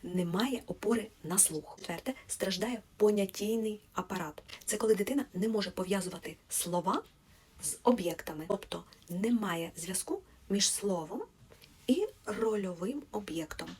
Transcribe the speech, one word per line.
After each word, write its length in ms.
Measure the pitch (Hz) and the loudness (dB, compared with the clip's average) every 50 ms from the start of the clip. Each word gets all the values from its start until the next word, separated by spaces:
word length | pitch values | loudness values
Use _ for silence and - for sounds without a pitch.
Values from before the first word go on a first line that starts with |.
немає 600 | - 175 180 180 175 170 165 190 226 277 262 240 - | -8 -2 0 0 0 2 2 2 2 2 0 -4 -4
опори 420 | - - - - 208 233 233 208 - - - - | -8 -10 -2 0 2 2 2 0 -4 -12 -12 -6
на 140 | 156 180 202 | 0 4 4
слух. 380 | - - 160 151 151 - - - | 4 4 4 -4 -6 -8 -16 -12
Четверте, 340 | - - 170 165 - 262 262 - - | -8 -8 -8 -4 -4 -6 -6 -6 -8
страждає 560 | - - - - 196 185 180 208 240 247 220 - - - | -10 -4 -2 -2 -2 0 0 0 -2 -2 -6 -8 -14 0
понятійний 840 | - 214 208 208 202 196 190 - - 202 214 226 226 214 220 214 208 - - | 4 6 6 6 4 2 0 0 -4 -2 0 0 0 0 -2 -4 -6 -12 -8
апарат. 500 | - - 190 - 202 - 165 151 - - - - - - - | -6 -6 -4 -4 -4 -4 -4 -6 -8 -12 -16 -16 -18 -10 -4
Це 120 | - 220 | -4 -2
коли 180 | 208 - 214 220 | 2 6 6 6
дитина 300 | 185 202 - 269 277 247 - - | 6 4 2 2 0 0 -2 -2
не 140 | 180 196 226 | 0 0 2
може 220 | 220 208 190 180 | 2 2 0 0
пов'язувати 680 | - - 185 185 196 196 180 185 185 190 - 151 160 - - - | -2 -4 -2 0 0 0 0 -4 -6 -8 -10 -12 -12 -12 -12 -6
слова 540 | - - - 175 170 175 165 185 226 370 - - - _ _ - - - - - - - | -4 -4 -2 0 0 0 2 2 0 0 -2 -6 -20 _ _ -20 -20 -20 -20 -20 -16 -8
з 140 | - - - - | -6 -6 -6 2
об'єктами, 640 | - 240 247 214 175 170 160 - - - 165 151 156 175 | 4 4 4 4 2 -2 -2 -2 -6 -8 -8 -8 -4 -4
тобто 360 | 196 196 - - - 170 - - - - - - | -4 -4 -4 -8 -10 -10 -10 -12 -20 -20 -10 -6
немає 600 | 175 180 208 233 240 226 208 190 170 165 165 170 - | -2 0 2 4 4 4 2 0 0 -2 -4 -6 -8
зв'язку 440 | 160 165 185 185 - - - 381 403 - - - - - - | -10 -8 -4 -4 -4 -2 -2 -6 -6 -6 -16 -20 -20 -4 0
між 220 | 196 202 196 - | 2 4 4 4
словом 520 | - - 196 202 185 170 156 160 196 247 440 - - - - - - - - - - - - | 2 0 0 0 0 0 -2 -4 -6 -8 -8 -10 -14 -20 -20 -20 -20 -20 -20 -20 -20 -8 2
і 200 | - 254 349 415 523 - - - | 2 4 4 4 -2 -4 -10 -8
рольовим 760 | - 214 233 226 220 214 208 190 185 175 165 180 214 285 294 - - | -6 -2 0 0 2 2 0 -2 -2 -4 -2 -4 -4 -4 -4 -8 -6
об'єктом. 560 | - 214 202 - 311 - 156 - - - - 233 180 | -8 -6 -6 -4 -4 -6 -4 -6 -8 -10 -10 -10 -12